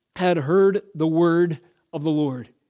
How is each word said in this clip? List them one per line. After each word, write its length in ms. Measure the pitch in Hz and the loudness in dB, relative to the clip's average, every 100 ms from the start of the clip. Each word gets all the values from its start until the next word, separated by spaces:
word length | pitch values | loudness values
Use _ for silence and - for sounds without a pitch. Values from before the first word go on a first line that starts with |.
| _ | _
had 220 | - 180 175 | -4 -2 0
heard 460 | 139 185 196 196 - | 0 2 4 2 -6
the 140 | 156 160 | -4 -2
word 500 | 160 170 170 175 151 _ _ _ | 2 2 2 0 -2 _ _ _
of 120 | 160 | -8
the 60 | 151 | -4
Lord. 400 | 151 147 127 113 _ | -2 -2 -6 -12 _